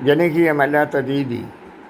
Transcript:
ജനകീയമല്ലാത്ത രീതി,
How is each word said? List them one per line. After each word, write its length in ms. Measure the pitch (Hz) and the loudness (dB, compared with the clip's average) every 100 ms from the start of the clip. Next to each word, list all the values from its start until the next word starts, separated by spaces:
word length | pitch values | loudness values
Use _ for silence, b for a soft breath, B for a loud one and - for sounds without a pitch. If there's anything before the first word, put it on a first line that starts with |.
ജനകീയമല്ലാത്ത 920 | 127 147 175 156 165 147 139 147 147 147 | 0 2 2 2 2 2 0 0 0 -2
രീതി, 500 | 127 139 131 117 - - - - | -2 -4 -4 -6 -10 -16 -20 -20